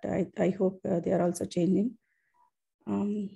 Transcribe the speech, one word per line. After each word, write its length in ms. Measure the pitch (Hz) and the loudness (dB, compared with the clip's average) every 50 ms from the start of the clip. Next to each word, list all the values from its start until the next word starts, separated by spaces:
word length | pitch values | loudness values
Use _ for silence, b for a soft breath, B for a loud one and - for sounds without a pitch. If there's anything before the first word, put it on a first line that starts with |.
| - | -6
I, 220 | - - - 185 170 - - | -4 -2 -2 -2 -2 -2 0
I 120 | 185 175 | 0 0
hope, 300 | 185 - 196 185 190 190 - 196 | 2 2 0 0 0 -2 -4 -2
uh, 120 | 190 170 | -2 0
they 120 | 170 180 185 | 0 2 2
are 100 | 175 175 | 2 2
also 220 | 175 175 - 190 | 2 0 -2 -4
changing. 480 | 190 - 180 175 185 190 185 208 254 - - _ _ _ _ _ _ _ _ _ _ _ _ _ _ _ _ - | -4 -2 0 2 2 4 2 2 0 -4 -8 _ _ _ _ _ _ _ _ _ _ _ _ _ _ _ _ -8
Um, 440 | - 202 202 202 208 208 214 202 196 - | -6 -4 -2 -2 -2 -2 -4 -6 -8 -10